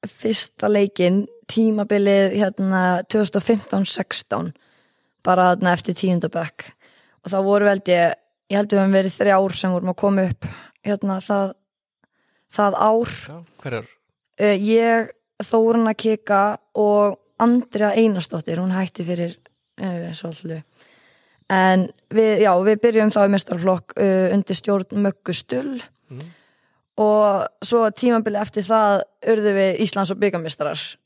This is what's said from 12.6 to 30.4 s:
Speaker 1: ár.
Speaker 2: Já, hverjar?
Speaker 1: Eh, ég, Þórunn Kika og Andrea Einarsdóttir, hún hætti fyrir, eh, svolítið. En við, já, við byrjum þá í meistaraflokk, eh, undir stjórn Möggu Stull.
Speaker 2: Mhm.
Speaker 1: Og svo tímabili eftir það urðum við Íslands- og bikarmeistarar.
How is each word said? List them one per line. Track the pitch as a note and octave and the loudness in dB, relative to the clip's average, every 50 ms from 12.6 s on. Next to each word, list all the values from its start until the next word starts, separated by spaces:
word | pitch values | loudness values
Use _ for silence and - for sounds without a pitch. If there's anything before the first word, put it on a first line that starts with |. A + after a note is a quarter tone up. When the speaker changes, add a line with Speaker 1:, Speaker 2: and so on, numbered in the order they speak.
| G#3 G3+ G3 - | 0 0 2 2
Speaker 1:
ár. | - G#3+ A3 A3+ A#3+ A3+ - - | 2 2 2 2 -2 -4 -8 -14
Speaker 2:
Já, | - - C#3+ E3+ E3+ _ _ | -16 -18 -20 -20 -20 _ _
hverjar? | _ - C#3 B2 A2+ A2+ - _ _ _ _ _ _ _ _ _ - | _ -10 -8 -8 -8 -10 -12 _ _ _ _ _ _ _ _ _ 0
Speaker 1:
Eh, | G3+ G#3 G#3 F#3 | 2 2 2 2
ég, | G3+ G#3 A3+ A3+ A3+ A#3 A#3 A3+ A3 - - _ _ _ _ _ | 2 2 2 2 4 2 2 0 -2 -4 -10 _ _ _ _ _
Þórunn | G#3 - - A3+ A3 A3+ A3+ A#3 A3+ A3 | -8 -2 0 2 2 4 2 2 2 0
Kika | A3 - - A3 A3 G#3+ _ - G#3 G3 G3 G#3 G#3 - _ _ | -2 -2 -2 -2 -2 -2 _ -2 0 2 2 0 -2 -6 _ _
og | _ - G#3 G#3 G#3 G#3 G#3 G3+ F#3+ _ _ _ _ _ | _ 0 0 2 4 2 2 2 -2 _ _ _ _ _
Andrea | A3+ A#3+ A#3+ B3 A#3+ _ - G#3 G#3+ G#3 G3+ | 2 2 2 2 0 _ -2 0 0 0 2
Einarsdóttir, | A3+ A3+ A3 G3+ F3+ E3 - - E3+ D#3 - E3 E3+ | 2 2 2 2 -2 -6 -6 -8 -10 -6 -6 -6 -4
hún | F3+ F#3 F#3 | -2 -2 -2
hætti | F#3+ F#3+ F3 _ - F3+ | -2 -4 -6 _ -10 -8
fyrir, | E3 F3+ E3+ F3 E3+ - _ _ _ _ _ _ _ _ - | -6 -4 -4 -6 -8 -8 _ _ _ _ _ _ _ _ -10
eh, | - F#3+ F3+ E3+ E3+ E3+ | -10 -8 -8 -8 -10 -10
svolítið. | E3 D#3+ - E3+ D#3+ - - E3 D#3+ D#3+ D#3 _ _ _ _ _ _ _ _ _ _ _ _ _ _ _ _ _ | -12 -12 -12 -14 -14 -12 -12 -12 -12 -12 -14 _ _ _ _ _ _ _ _ _ _ _ _ _ _ _ _ _
En | G3 F#3+ F#3 F#3+ F#3 F#3 F#3 - - _ _ | 2 4 4 6 4 4 2 0 -6 _ _
við, | _ - G#3+ A3 A3 G#3+ G3 G#3+ | _ 0 2 2 4 4 4 4
já, | G3+ F#3 | 4 4
við | F3+ F#3+ G#3 G#3+ G#3+ | 4 4 2 2 2
byrjum | G#3+ A#3+ A3 A3 G#3+ G#3+ | 2 2 2 4 2 2
þá | G3+ G#3 | 4 4
í | G3+ G3+ | 4 4
meistaraflokk, | G3+ G3 - - F3+ F3 E3+ F#3+ F#3 F3 - _ - | 2 0 -2 -4 -6 -2 0 0 0 -2 -4 _ -4
eh, | - G3+ G3 - - F#3 F3+ | -2 0 2 2 2 2 2
undir | F#3 G3+ F#3+ - G3 | 0 0 -2 -2 -6
stjórn | - - - G3+ G3 F#3 _ - G3+ | -6 -2 -2 -2 -2 -2 _ -4 -2
Möggu | G3+ G3 F#3+ _ _ - F3 | -2 -2 -2 _ _ -6 -6
Stull. | - - _ B3 B3+ C4+ C#4+ C4+ A#3+ - - _ _ _ | -6 -6 _ -6 -6 -6 -6 -10 -10 -12 -16 _ _ _
Speaker 2:
Mhm. | _ B2+ B2 D3 E3+ E3+ _ _ _ _ _ _ _ _ _ _ _ _ - | _ -18 -18 -18 -20 -20 _ _ _ _ _ _ _ _ _ _ _ _ 0
Speaker 1:
Og | G#3+ G#3+ G#3 G#3+ G#3+ G#3 G3 F#3+ - - _ _ | 2 2 4 4 4 2 2 0 -2 -6 _ _
svo | - - A#3 A#3 A3+ G#3+ | -6 0 0 2 2 0
tímabili | G#3+ - - A#3+ A#3+ A3+ A3 A3 G#3 G3+ | -2 0 0 0 0 2 0 -2 -4 -4
eftir | G#3+ - - G#3+ | -6 -6 -6 -8
það | G3 F3+ A3+ A3 G#3+ G#3 G3+ F#3+ - _ _ _ - | -2 0 0 2 2 2 2 0 -2 _ _ _ 0
urðum | - A3+ G#3+ G#3 G#3 G3 | 0 0 2 2 0 2
við | G3 G3 F#3+ F3+ - | 2 2 0 0 0
Íslands- | A3 F#3+ - G3+ G3 E3+ | -2 -2 -2 -4 -4 -4
og | F#3+ G3 | -2 -2
bikarmeistarar. | G3+ G3+ F3+ E3+ | -2 -2 -2 -2